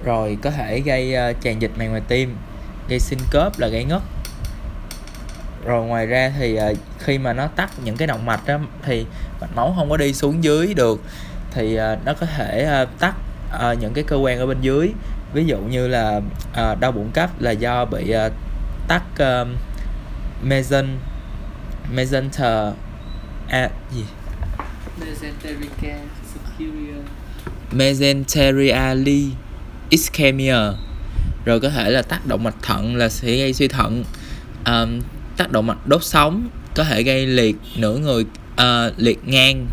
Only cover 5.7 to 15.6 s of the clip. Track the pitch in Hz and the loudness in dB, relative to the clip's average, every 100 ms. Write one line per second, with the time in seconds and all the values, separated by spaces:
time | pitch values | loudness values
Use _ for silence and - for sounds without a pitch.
5.7 | 120 113 117 110 127 131 139 123 110 107 | 0 2 0 2 2 2 2 0 2 2
6.7 | 107 - - - 135 131 120 147 - - | 0 -4 -6 0 0 0 0 -2 -2 -4
7.7 | - 120 113 156 113 117 110 - 147 147 | -4 -6 -2 -2 -2 0 -2 0 -2 -2
8.7 | - - 120 113 - - - - - 127 | -8 -2 -2 -2 -6 -8 -8 -6 0 0
9.7 | 185 147 156 143 135 143 160 165 151 180 | 2 2 4 2 2 2 4 4 4 4
10.7 | 185 120 107 - - - - - - 110 | 4 4 4 -4 -12 -10 -8 -6 -2 0
11.7 | 110 110 110 - 151 170 147 110 107 151 | 2 0 0 -2 -2 -2 -2 -2 0 2
12.7 | 139 127 - 175 - - - - - 120 | 2 0 2 0 0 -6 -6 -6 -2 0
13.7 | 117 110 117 151 143 135 123 127 131 131 | 0 -2 -2 0 2 2 2 0 0 2
14.7 | 135 175 220 - - - 143 165 110 | 4 2 0 -6 -8 -4 0 2 0